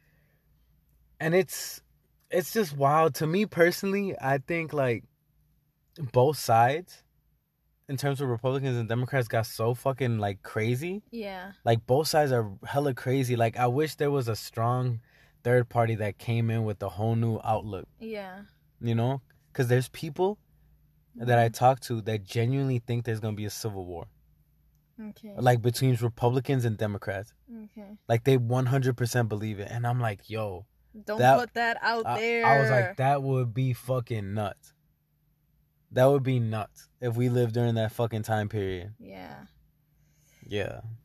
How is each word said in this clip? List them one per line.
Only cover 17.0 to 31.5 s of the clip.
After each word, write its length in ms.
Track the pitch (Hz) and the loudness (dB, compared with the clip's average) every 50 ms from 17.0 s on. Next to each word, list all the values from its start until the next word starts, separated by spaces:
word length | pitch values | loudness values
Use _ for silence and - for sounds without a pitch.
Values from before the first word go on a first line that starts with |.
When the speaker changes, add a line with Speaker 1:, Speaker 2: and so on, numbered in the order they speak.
| 107 113 113 | 0 0 2
Speaker 1:
new 240 | 113 117 113 110 104 | 2 2 0 0 -2
outlook. 460 | - - 110 104 92 107 101 90 76 - _ - | 0 -2 -2 -2 -2 -6 -8 -10 -10 -12 _ -16
Speaker 2:
Yeah. 440 | 226 220 220 208 196 185 185 196 202 - _ _ _ _ _ - | -14 -12 -10 -10 -10 -12 -14 -16 -18 -20 _ _ _ _ _ -8
Speaker 1:
You 140 | - 117 113 | -4 -2 0
know? 280 | 113 117 127 135 139 - _ _ _ _ _ - | 0 0 0 -2 -4 -8 _ _ _ _ _ -4
'Cause 140 | - 131 120 | -2 0 2
there's 200 | 123 127 123 - | 2 2 2 0
people 500 | - - - 160 147 - 185 196 214 - _ _ _ _ _ _ _ _ _ _ _ _ _ _ - | -8 -10 -10 -8 -2 0 0 0 0 -2 _ _ _ _ _ _ _ _ _ _ _ _ _ _ -12
that 220 | - 120 123 120 120 | -4 2 4 6 6
I 80 | 117 | 6
Speaker 2:
Mm-hmm. 60 | 113 110 | 4 2
Speaker 1:
talk 260 | - 123 127 135 131 | 4 4 4 4 4
to 200 | - - 123 113 | -2 -6 -6 -6
that 200 | 101 107 110 107 98 | -4 -4 -4 -6 -6
genuinely 540 | - - 117 117 120 135 139 135 135 127 120 | -4 -2 0 0 2 0 0 0 0 -2 -2
think 260 | - - 117 120 117 | -2 -2 -4 -2 -2
there's 140 | 120 113 110 | -2 -4 -4
gonna 140 | 110 110 107 | -4 -4 -4
be 100 | 101 107 | -4 -6
a 40 | 101 | -6
civil 340 | - - - 113 101 95 92 | -6 -6 -6 -6 -6 -6 -8
war. 200 | 90 87 82 - - _ _ _ _ _ _ _ _ _ _ _ _ _ _ _ _ _ - | -10 -10 -12 -12 -14 _ _ _ _ _ _ _ _ _ _ _ _ _ _ _ _ _ -16
Speaker 2:
Okay. 340 | 220 214 - - - 214 202 - | -16 -16 -16 -16 -18 -14 -6 0
Speaker 1:
Like, 240 | 120 127 123 120 | 2 2 4 4
between 320 | 104 123 120 - 131 131 127 | 2 0 0 2 2 2 2
Republicans 680 | 117 120 120 117 - - 120 123 135 123 - 139 131 117 | 2 0 -4 -2 0 0 2 2 2 0 0 0 0 2
and 120 | 117 107 | 0 0
Democrats. 560 | 98 113 104 104 98 - - 98 98 104 - _ _ _ - 233 226 214 | 0 -2 -4 -4 -6 -6 -8 -8 -8 -8 -12 _ _ _ -18 -18 -16 -16
Speaker 2:
Okay. 320 | 214 - 220 208 196 214 - _ - | -18 -18 -20 -18 -18 -20 -10 _ 0
Speaker 1:
Like, 160 | 117 117 - | 0 2 4
they 120 | 135 135 | 4 4
one 300 | 127 120 113 123 127 131 | 4 2 2 0 0 2
hundred 300 | 123 135 139 127 131 123 | 2 2 2 2 0 0
percent 320 | - 123 110 - 127 117 107 | 0 -2 0 0 0 0 0
believe 300 | 110 104 107 110 107 98 | -2 -4 -4 -6 -6 -6
it. 80 | 101 - | -8 -8
And 160 | 113 117 123 | -6 -4 -2
I'm 120 | 120 123 123 | -2 -2 0
like, 280 | 120 110 101 95 - - | 0 -2 -4 -6 -10 -8
"Yo, 380 | 104 110 110 101 95 87 104 _ _ _ _ _ - 214 208 | -6 -6 -6 -6 -8 -10 -14 _ _ _ _ _ -20 -16 -8
Speaker 2:
Don't 140 | - 208 220 | -6 0 4
Speaker 1:
that," 200 | 240 247 135 - | 6 8 8 6
Speaker 2:
put 140 | 247 233 | 6 0